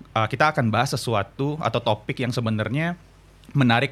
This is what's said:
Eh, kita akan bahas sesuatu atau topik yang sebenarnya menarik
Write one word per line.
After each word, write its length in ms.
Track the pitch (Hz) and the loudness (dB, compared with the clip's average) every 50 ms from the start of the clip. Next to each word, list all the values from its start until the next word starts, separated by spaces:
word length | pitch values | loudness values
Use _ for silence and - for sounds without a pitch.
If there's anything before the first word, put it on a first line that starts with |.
| - - - | -10 -4 -2
Eh, 120 | 110 110 107 | 0 0 0
kita 240 | - 110 151 156 151 | 2 2 2 2 2
akan 160 | 151 123 110 | 2 0 2
bahas 240 | 107 113 127 147 - | 2 0 0 0 -2
sesuatu 640 | - - 120 113 101 98 - - - 139 147 147 156 | -4 -2 -2 -2 -2 -2 -4 -4 -4 -4 -4 -4 -2
atau 240 | 127 110 110 117 | -2 -2 -2 0
topik 400 | 113 117 104 - - - 143 - | 0 0 0 0 -2 -8 -6 -4
yang 80 | 123 117 | -4 -4
sebenarnya 640 | 117 123 117 110 110 107 107 98 123 147 160 175 175 - - - - - - - - - - - | -2 -2 -2 -2 -2 -2 -2 -2 -2 -2 -2 -4 -6 -8 -12 -20 -20 -20 -20 -20 -20 -20 -10 -4
menarik 400 | - 143 131 120 117 120 139 143 | 0 2 4 4 4 4 2 0